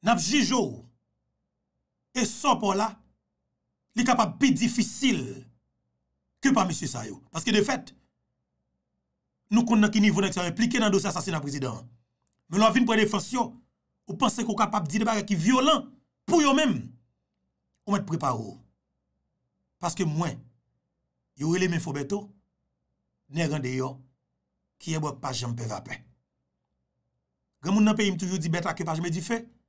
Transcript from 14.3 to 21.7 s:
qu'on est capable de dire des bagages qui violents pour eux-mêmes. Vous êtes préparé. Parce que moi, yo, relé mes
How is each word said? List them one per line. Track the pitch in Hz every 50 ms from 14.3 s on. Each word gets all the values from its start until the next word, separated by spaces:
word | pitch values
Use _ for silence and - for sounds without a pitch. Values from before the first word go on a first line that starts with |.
| - - 233
qu'on | 240 208
est |
capable | - 214 202 208 208 170
de | 143
dire | 156 202
des | 220
bagages | 233 226 208 196
qui | - 208
violents | 165 156 202 262 254 262 302 320 254 - - - _ _ _ _ _ _
pour | - 311 339
eux-mêmes. | 302 285 269 294 311 269 180 123 - - - _ _ _ _ _ _ _ _ _ _ _ _ _ _ _ _ _ _
Vous | - 202
êtes | 190 -
préparé. | 175 160 147 139 135 123 110 113 107 - - _ _ _ _ _ _ _ _ _ _ _ _ _ _ _ _ _ _ _ _ _ _ _ _
Parce | - 170 165
que | -
moi, | 190 160 147 156 175 151 117 - - - _ _ _ _ _ _ _ _ _ _ _ _ _ _ _ _ _
yo, | _ 143 160
relé | 170 180 185
mes | 180